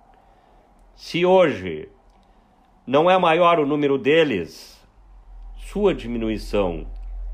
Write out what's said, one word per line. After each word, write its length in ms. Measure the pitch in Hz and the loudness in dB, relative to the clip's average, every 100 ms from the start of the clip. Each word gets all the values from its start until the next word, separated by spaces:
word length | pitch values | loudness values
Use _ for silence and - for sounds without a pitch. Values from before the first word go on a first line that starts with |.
| _ _ _ _ _ _ _ _ _ | _ _ _ _ _ _ _ _ _
Se 300 | - - 160 | -20 -8 -2
hoje 640 | 180 185 165 104 92 78 - _ _ _ _ _ _ _ _ _ - | 4 4 4 0 -8 -10 -14 _ _ _ _ _ _ _ _ _ -2
não 240 | 139 175 | 2 4
é 60 | 185 | 4
maior 420 | 175 160 170 170 | 2 4 4 4
o 80 | 143 | 2
número 300 | 147 143 139 | 0 0 0
deles, 840 | 120 160 156 101 80 - - - _ _ - - - - - - | 2 4 4 0 -6 -12 -20 -20 _ _ -20 -20 -20 -20 -20 -18
sua 380 | - 196 208 | -10 0 0
diminuição 920 | - 117 117 110 104 - 104 95 82 78 - - - - | 0 -4 -4 -4 -4 -4 -2 -2 -4 -10 -14 -12 -10 -10